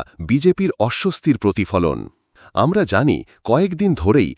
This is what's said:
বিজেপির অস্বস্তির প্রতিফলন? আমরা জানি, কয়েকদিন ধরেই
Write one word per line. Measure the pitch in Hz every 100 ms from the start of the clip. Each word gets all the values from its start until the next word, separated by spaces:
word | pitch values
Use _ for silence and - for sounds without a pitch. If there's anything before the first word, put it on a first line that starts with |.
| - -
বিজেপির | 82 139 180 180 185 -
অস্বস্তির | 110 - 190 - 160 123
প্রতিফলন? | 101 95 95 92 82 60 50 - _ _ -
আমরা | - 131 202
জানি, | - 95 151 73 - _
কয়েকদিন | - 131 190 165 202
ধরেই | 151 87 131 78